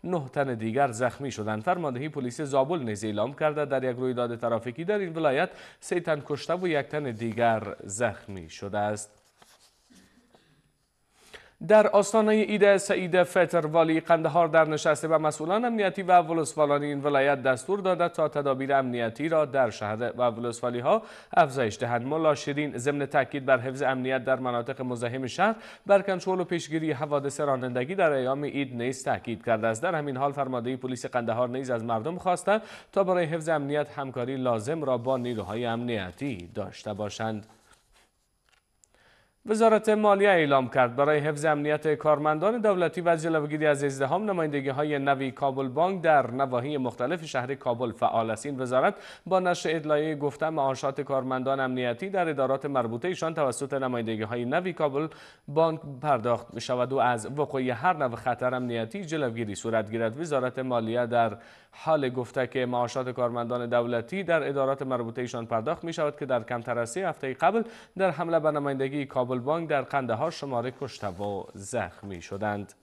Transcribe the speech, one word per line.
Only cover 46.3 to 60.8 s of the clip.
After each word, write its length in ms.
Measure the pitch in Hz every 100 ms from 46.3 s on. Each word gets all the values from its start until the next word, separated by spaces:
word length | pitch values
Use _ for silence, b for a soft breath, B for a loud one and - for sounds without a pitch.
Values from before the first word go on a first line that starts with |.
نواحی 460 | 123 139 123 135 147
مختلف 480 | 127 - 123 175
شهر 300 | 160 135 123
کابل 360 | 139 131 117 123
فعال 380 | 113 135 113 113
است. 160 | 107
این 160 | 147 135
وزارت 340 | 127 127 175 202 B B
با 140 | - 185
نشر 300 | 180 165 -
ادعای 400 | 160 151 147 156
گفته 340 | 151 143 - 160
معاشات 520 | 160 135 131 143 135
کارمندان 580 | 139 135 127 131 131 135
امنیتی 500 | 131 127 123 120 190
در 200 | 190 165
ادارات 360 | 139 131 135
مربوطه 420 | 147 135 117 117 180
ایشان 260 | 180 165
توسط 400 | 165 135 117 139
نمایندگی‌های 720 | 139 131 120 113 107 107 123
نوی 280 | 120 160 185
کابل 340 | 160 151 135 156 B B B -
بانک 320 | 147 165 160 143 131
پرداخت 520 | 151 127 120 113 -
می‌شود 400 | 117 - 123 123
و 40 | 131
از 280 | 120 120
وقوع 360 | 107 139 139 135
هر 320 | 127 113 170
نوع 220 | 160 131
خطر 400 | 113 127 120 127
امنیتی 500 | 127 123 117 113 202
جلوگیری 500 | 170 156 131 113 107
صورت 360 | 95 117 113 104
گیرد. 280 | 113 113 127
وزارت 400 | 165 139 127 127
مالیه 460 | 131 120